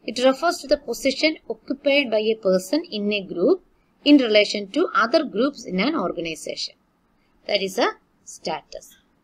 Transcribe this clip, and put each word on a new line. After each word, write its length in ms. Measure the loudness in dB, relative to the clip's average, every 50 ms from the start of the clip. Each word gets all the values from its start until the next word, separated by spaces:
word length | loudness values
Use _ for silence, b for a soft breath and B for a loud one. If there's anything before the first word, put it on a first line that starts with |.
| _
It 180 | -10 -6 2 2
refers 360 | 2 2 2 0 -2 -2 -2
to 80 | 0 -2
the 100 | -2 -2
position 640 | 0 -8 -10 -2 -2 -2 0 2 0 0 0 -2 _ _
occupied 600 | -12 -12 _ -10 -10 -4 _ 2 2 2 2 2
by 100 | 0 0
a 160 | 0 0 -2
person 500 | 0 0 2 2 2 0 0 -4 -4 -4 -4
in 220 | -8 -4 -4 -2
a 100 | -2 -4
group 420 | -4 -6 -4 0 2 2 2 2 -2 _ _ _ _ _ _ _ _
in 140 | 6 6 6
relation 520 | 6 6 6 4 4 4 0 -6 -6 -4
to 160 | -2 -2 -2 0 2
other 300 | 0 0 4 2 2 2
groups 400 | 2 -2 0 0 0 -2 -6 -12
in 160 | -6 -4 -2
an 140 | -2 -2 -2
organization. 800 | -2 -4 -4 -4 -6 -6 -8 -8 -8 -10 -10 -10 -10 -10 -12 -12 _ _ _ _ _ _ _ _ _ _ _ _ _ _ -4
That 140 | -2 -2
is 160 | -2 -2 -2 0
a 120 | 0 -2 -2 -6 _ _ _ _ _
status. 720 | -20 -20 -12 _ -8 -8 -8 -10 _ -20 -20 -20 -20 _ _ _ _ _ _